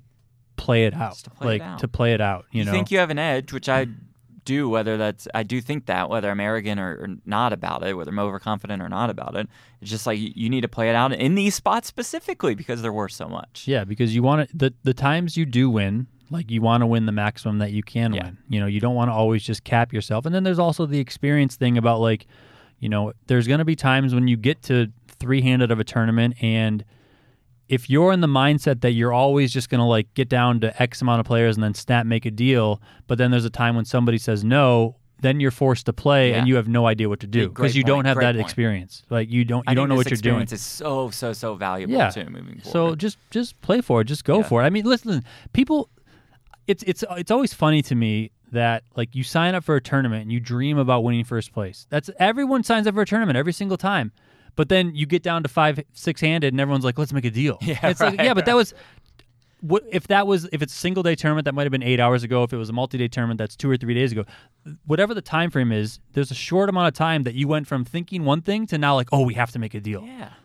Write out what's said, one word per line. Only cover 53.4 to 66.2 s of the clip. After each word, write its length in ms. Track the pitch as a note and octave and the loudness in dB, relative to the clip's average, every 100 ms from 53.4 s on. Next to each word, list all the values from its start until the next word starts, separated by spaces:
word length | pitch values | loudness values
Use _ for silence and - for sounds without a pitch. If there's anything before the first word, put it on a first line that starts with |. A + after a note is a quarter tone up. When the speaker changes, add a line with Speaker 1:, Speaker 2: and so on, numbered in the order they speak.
| D#3+ | -2
Speaker 1:
single 240 | - G3 F#3 | -4 -4 -2
time. 360 | F#3+ F#3+ G#2+ _ _ _ - - | -2 -2 -4 _ _ _ -12 -2
But 100 | D3+ | 2
then 240 | F#3+ F3 | 2 2
you 140 | D3+ C#3+ | -2 0
get 160 | E3+ | 0
down 220 | F3 E3 | 0 -2
to 40 | D3 | -2
five, 300 | - D3+ D3 - | 2 2 2 -8
six-handed, 600 | - E3+ C#3+ D#3 E3 C#3 | -6 -4 0 0 2 0
and 80 | B2+ | 0
everyone's 240 | C#3 C#3 | 0 2
like, 140 | B2+ A#2+ | 0 -2
"Let's 140 | D3+ | -2
make 120 | C#3+ | -2
a 60 | A#2+ | -2
deal." 280 | A2 D3 F#2+ | 0 -2 -2
Speaker 2:
<laughs> 40 | |
Yeah, 160 | E3 C3 E3 | -4 0 0
Speaker 1:
It's 100 | F3+ | 2
like, 180 | - G3 | 0 2
Speaker 2:
right, 80 | B3 | 2
Speaker 1:
yeah, 80 | |
but 100 | G3 A#3+ | 2 4
that 60 | |
Speaker 2:
right. 40 | A#3+ | 2
Speaker 1:
was, 180 | A3 - - - _ _ _ _ _ - | 2 -4 -20 -20 _ _ _ _ _ -12
what, 240 | D#3 G3 A3+ | 0 0 0
if 160 | F#3 - | -6 2
that 180 | G3+ G3+ | 2 2
was, 220 | F#3+ E3+ | 0 -2
if 100 | D#3 | -4
it's 100 | D3 | -4
a 20 | - | -4
single-day 380 | F3+ F#3 F3 D#3+ | -2 0 0 0
tournament, 280 | D#3 D3+ C#3+ | 0 0 -2
that 80 | |
might 80 | C#3 | -2
have 100 | C#3+ | -2
been 100 | C3 | 0
eight 160 | B2 B2 | 0 2
hours 220 | A#2+ B2 | 4 2
ago. 180 | A#2 B2 | 2 0
If 100 | A#2+ | 0
it 40 | A#2+ | -2
was 120 | A2 | -6
a 40 | |
multi-day 340 | A#2+ C3 B2+ A#2+ | -4 -4 -2 -4
tournament, 320 | B2+ A#2 A2 | -2 -4 -2
that's 160 | G#2+ - | -6 -4
two 140 | C#3 | 0
or 60 | B2+ | 0
three 180 | A#2 | 0
days 160 | A#2+ C3 | 0 0
ago. 120 | A2 - - _ _ D3+ D3 | -2 -8 -14 _ _ -20 -14
Whatever 300 | D3+ D#3+ G3+ | -2 0 0
the 80 | A3 | -2
time 280 | - D#3+ E3+ | -4 -2 -2
frame 200 | C3+ B2 | 0 0
is, 260 | G#2+ G#2+ - _ | 0 -2 -8 _
there's 200 | C#3+ | -4